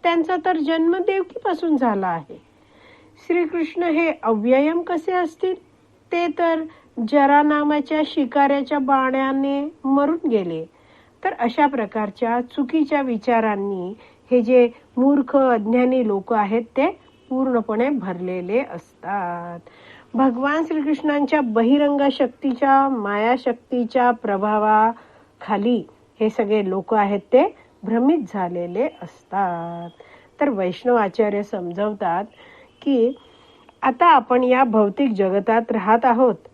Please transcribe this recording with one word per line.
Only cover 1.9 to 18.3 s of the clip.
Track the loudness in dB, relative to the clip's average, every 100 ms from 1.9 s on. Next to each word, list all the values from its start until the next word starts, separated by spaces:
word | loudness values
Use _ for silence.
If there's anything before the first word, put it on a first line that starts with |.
| 0 -2
आहे. | -4 -8 -20 _ _ _ _ -20 -20 _ _ -2
श्रीकृष्ण | -2 0 -2 -4 -2
हे | -2 0 0 -2
अव्ययम | -2 0 2 2 2 -2
कसे | -4 -4 -2
असतील? | -2 -2 -4 -6 -6 _ _ _ _ _
ते | -2 -2
तर | 0 0 0 -4 -14 _ -8 0
जरा | 4 6 6
नामाच्या | 4 2 2 0 0 -2 -2
शिकाऱ्याच्या | -2 -2 2 2 2 -2 -2
बाण्याने | 0 2 2 0 -2 -2 -2 -2 -6 -6
मरून | 0 2 2 0 0
गेले." | 0 -2 -8 -10 _ _ _ _ _
तर | -8 -2
अशा | -4 2 0
प्रकारच्या | 0 -6 -6 -6 -4 -2 -2
चुकीच्या | -4 -6 -2 0 0 0
विचारांनी | -2 -4 0 0 0 -2 -4 -6 -8 -12 -20 _ _
हे | 0
जे | 4 4 4 0 _ 0
मूर्ख | 2 2 2 2
अज्ञानी | 2 2 2 2 2 2 0
लोक | -2 -2
आहेत, | -2 0 -2
ते | -2 -2 -2 -4 _ _ _
पूर्णपणे | -4 0 -2 -2 -2 -2
भरलेले | -2 -6 -8 -6